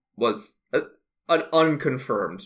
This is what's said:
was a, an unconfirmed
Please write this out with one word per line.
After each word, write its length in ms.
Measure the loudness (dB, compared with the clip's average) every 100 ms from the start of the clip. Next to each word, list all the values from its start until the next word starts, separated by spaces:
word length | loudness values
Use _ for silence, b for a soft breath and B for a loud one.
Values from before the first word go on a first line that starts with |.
| _ -2
was 440 | 0 0 -6 -12 _
a, 100 | -4 -4 -10 _ _ 0
an 140 | 0 2
unconfirmed 880 | 2 4 2 -2 -4 -2 -2 -2 -6